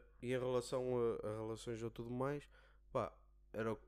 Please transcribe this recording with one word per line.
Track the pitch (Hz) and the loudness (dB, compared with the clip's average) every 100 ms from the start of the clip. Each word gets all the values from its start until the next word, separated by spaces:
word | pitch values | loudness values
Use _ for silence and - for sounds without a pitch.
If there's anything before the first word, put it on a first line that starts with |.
| - - | -4 -8
e | 120 | -2
em | 127 | 0
relação | 127 127 120 131 127 123 117 101 | 4 2 2 0 2 4 4 2
a, | 107 | -2
a | 110 | -2
relações | 110 110 120 113 | -2 -4 -4 -4
ou | 113 | -4
tudo | 113 117 | -6 -4
mais, | 123 135 147 - - - - - | 0 0 -2 -6 -20 -20 -20 -4
pá, | 131 98 - - - - | 0 0 -4 -20 -20 -10
era | 107 113 | -2 -2
o | 107 | -2